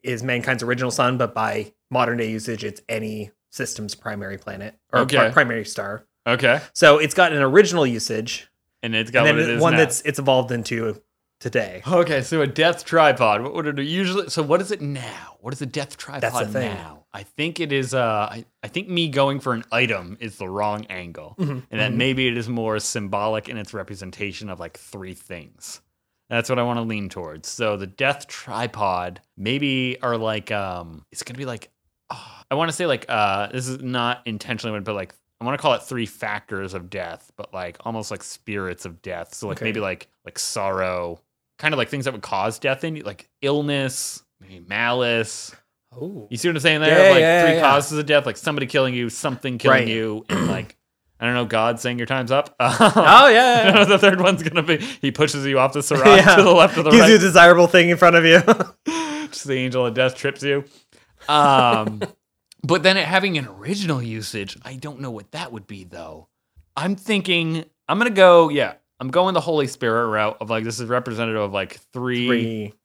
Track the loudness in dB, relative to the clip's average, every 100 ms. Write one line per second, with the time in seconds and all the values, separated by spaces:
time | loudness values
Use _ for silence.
0 | -8 -6 -4 -4 -2 -4 -2 -2 -2 0
1 | 0 0 -4 -2 -4 -4 -10 _ _ -2
2 | 0 -2 -4 -6 -8 -10 -10 -12 -10 -8
3 | -8 -10 -14 _ _ -12 -10 -10 -12 -12
4 | -12 -10 -12 -12 -14 -14 -16 _ _ -2
5 | 2 2 2 2 0 -4 -8 -10 -10 -12
6 | _ _ -4 0 2 0 -4 4 6 6
7 | 2 2 0 2 4 4 4 2 0 -2
8 | -6 -6 -6 -12 -14 _ _ _ -4 -4
9 | 0 2 4 2 0 2 2 4 2 0
10 | -6 -4 0 0 0 -6 -6 -6 -6 -10
11 | _ _ _ _ -4 -4 -4 -12 -2 0
12 | 2 -2 -2 -2 -2 0 -2 -2 -2 4
13 | 4 4 0 0 -4 -6 -6 -6 -6 -4
14 | -4 -4 -6 -6 0 -2 -2 -8 -8 -8
15 | -12 -14 -20 _ -14 -10 -8 -8 -10 -14
16 | -16 -6 -4 -4 -4 -6 -6 -10 -14 -20
17 | _ -20 -18 -8 -8 -6 -4 -4 -2 -2
18 | -2 -2 -4 -8 -18 _ -12 -10 -6 -4
19 | -2 0 0 -2 -4 -6 -4 -2 -2 -4
20 | -8 -16 -16 -12 -10 -6 -4 -6 -10 -16
21 | -14 -18 -18 -8 -8 -8 -10 -6 -4 -2
22 | -2 -2 -2 -4 -6 -6 -4 -6 -6 -10
23 | -6 -4 -4 -6 -8 -14 -12 -14 -14 -16
24 | -16 -12 -12 -12 -16 -14 -16 -18 -20 -18
25 | -18 -18 _ -18 -18 _ -20 -20 _ _
26 | _ _ _ -6 -4 -4 -4 -6 -6 -8
27 | -10 -12 -14 -16 -16 -6 -6 -6 -10 -4
28 | -4 -4 -12 -18 -10 -8 -8 -4 -4 -4
29 | -8 -14 _ -10 -6 -4 -2 -2 -4 -6
30 | -6 -4 -4 -6 -6 -8 -6 -10 -14 -20
31 | _ -18 -16 -12 -12 -12 -16 _ _ _
32 | _ -18 -18 -20 _ -4 -4 -4 -4 -4
33 | -4 0 0 0 -4 -8 -10 -10 -6 -4
34 | -4 -4 -10 -12 -10 -10 -8 -10 -8 -10
35 | -10 _ _ _ -8 -2 0 0 -4 -10
36 | -10 -10 -10 -10 _ -12 -10 -12 -12 -12
37 | -12 -14 _ -20 -16 -12 -14 -12 -10 -10
38 | -10 -14 -14 -18 -10 -8 -8 -10 -14 -16
39 | -12 -12 -12 -14 -12 -8 -6 -6 -6 -8
40 | -16 _ -18 -10 -8 -6 -4 -4 -4 -4
41 | -8 -12 _ _ _ _ -4 -2 -4 -4
42 | -6 -8 -8 -4 -4 -4 -6 -6 -8 -10
43 | -12 -16 -20 _ -4 -2 -2 -4 -4 -6
44 | -12 -14 _ _ -20 -20 -10 -4 -2 0
45 | 0 -2 -4 -10 -16 -20 _ _ _ -16
46 | -14 -14 -12 -6 -4 0 0 2 4 6
47 | 6 6 6 4 4 4 4 2 0 -6
48 | 0 0 0 -6 -6 -6 -2 -2 -2 -2
49 | -6 -6 -8 -6 -8 -2 2 2 2 -4
50 | -4 -8 -6 -4 -2 -4 -8 _ _ _
51 | _ _ -2 -2 0 0 0 -2 -6 -6
52 | -4 -4 0 -2 -2 _ -2 4 4 6
53 | 8 10 10 8 6 4 4 6 6 6
54 | 6 4 2 2 -2 -2 0 -2 -2 -4
55 | -6 0 0 0 -2 2 2 0 -2 4
56 | 8 10 10 8 8 8 6 4 6 8
57 | 10 8 8 10 10 10 8 6 6 6
58 | 6 8 8 6 6 2 0 _ -8 -6
59 | -6 -8 -12 -12 -6 -4 -2 -2 -2 2
60 | 0 0 -6 -4 -4 -4 -4 _ _ _
61 | _ _ 0 4 6 6 4 2 -2 -8
62 | -12 _ _ _ _ _ -2 2 2 0
63 | 0 -2 0 -4 -8 -14 -8 -6 -4 -4
64 | -6 -10 -10 -10 -12 -14 -16 -16 -16 -14
65 | -14 -14 -14 -14 -12 -14 -16 -20 -18 -18
66 | -18 -20 _ _ _ _ _ -8 -6 -6
67 | -2 -4 0 -2 -2 -6 -10 _ -6 -2
68 | 0 6 8 8 6 2 -2 -6 _ _
69 | -4 0 0 -2 -2 -2 -4 -4 -2 -2
70 | -2 -2 -2 -4 -6 -4 -4 -8 -4 -4
71 | -4 -6 -4 -4 -4 -6 -8 -12 _ -10
72 | -6 -4 -2 -2 -2 -8 -12 _